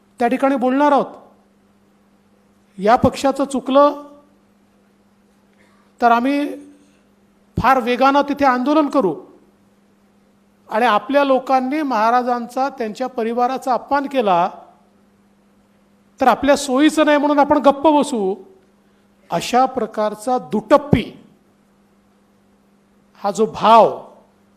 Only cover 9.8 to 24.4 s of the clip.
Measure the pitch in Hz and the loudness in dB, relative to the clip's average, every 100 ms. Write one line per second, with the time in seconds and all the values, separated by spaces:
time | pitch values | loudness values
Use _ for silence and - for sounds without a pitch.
9.8 | _ _ _ _ _ _ _ _ _ 220 | _ _ _ _ _ _ _ _ _ -2
10.8 | 240 208 208 277 277 254 262 262 254 302 | 2 0 0 0 2 0 0 -2 -2 -4
11.8 | 285 220 220 247 247 240 233 262 277 269 | -2 0 2 0 0 -4 -6 -6 -6 -6
12.8 | 220 196 254 254 226 240 247 254 269 220 | -10 -8 -8 -6 -6 -2 -4 -4 -4 -4
13.8 | 226 285 269 269 208 175 175 - - _ | -2 -4 -2 -2 0 2 0 -6 -20 _
14.8 | _ _ _ _ _ _ _ _ _ _ | _ _ _ _ _ _ _ _ _ _
15.8 | _ _ _ - 254 214 269 285 - 254 | _ _ _ -2 0 2 2 0 0 0
16.8 | 302 302 302 294 285 294 285 302 262 277 | 2 2 2 2 2 0 2 2 2 2
17.8 | 311 294 - 233 190 202 - _ _ _ | 2 2 0 -4 -4 -6 -12 _ _ _
18.8 | _ _ _ _ _ 170 - 240 262 262 | _ _ _ _ _ -8 -2 0 0 -2
19.8 | 185 - 214 202 - 254 - 214 - 285 | -8 -4 -6 -6 -6 -6 -4 -6 2 2
20.8 | 285 254 180 - - _ _ _ _ _ | 2 -2 -2 -12 -20 _ _ _ _ _
21.8 | _ _ _ _ _ _ _ _ _ _ | _ _ _ _ _ _ _ _ _ _
22.8 | _ _ _ _ 202 190 220 - 196 226 | _ _ _ _ -6 -2 -4 0 4 6
23.8 | 170 - - - _ _ | 6 0 -12 -20 _ _